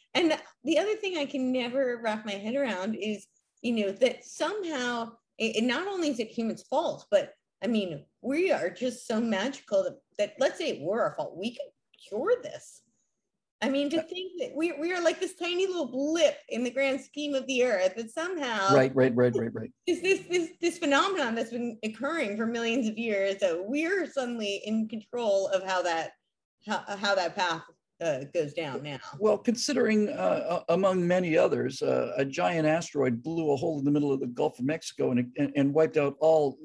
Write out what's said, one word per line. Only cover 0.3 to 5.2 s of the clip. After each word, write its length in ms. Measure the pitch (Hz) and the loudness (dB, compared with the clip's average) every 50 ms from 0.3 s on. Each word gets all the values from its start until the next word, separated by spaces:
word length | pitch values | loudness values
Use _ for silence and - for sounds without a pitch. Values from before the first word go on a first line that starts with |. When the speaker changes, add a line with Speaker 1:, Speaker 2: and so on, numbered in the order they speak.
| 302 - - - - _ - | 2 0 -4 -10 -20 _ -2
Speaker 1:
the 120 | 277 320 | 0 2
other 180 | 294 381 427 427 | 2 2 2 0
thing 220 | 440 415 381 359 | -2 -4 -4 -4
I 80 | 311 285 | -4 -4
can 280 | 269 294 262 254 254 254 | -4 -4 -4 -2 0 0
never 480 | 254 240 240 240 277 269 247 240 226 233 | 0 -2 -2 0 0 0 0 -2 -2 -2
wrap 220 | 220 214 220 220 | -2 -4 -2 -4
my 80 | 214 196 | -6 -8
head 220 | 196 202 220 254 | -6 -4 -4 -2
around 400 | 285 277 233 190 180 190 220 214 | 0 0 0 -2 -2 -2 -4 -4
is, 300 | 170 196 214 208 196 - - _ _ _ _ _ _ | -4 -4 -4 -4 -6 -8 -16 _ _ _ _ _ _
you 240 | - 240 233 220 202 | -4 -2 0 0 0
know, 60 | 190 190 | -2 0
that 320 | - - 240 - - - | 2 2 2 2 -2 -10
somehow, 880 | - - - 311 330 403 427 370 330 302 254 247 247 240 233 226 226 - - | -14 -6 -4 -2 -2 -2 -4 -4 -4 -4 -2 -2 -2 -2 -4 -6 -8 -10 -16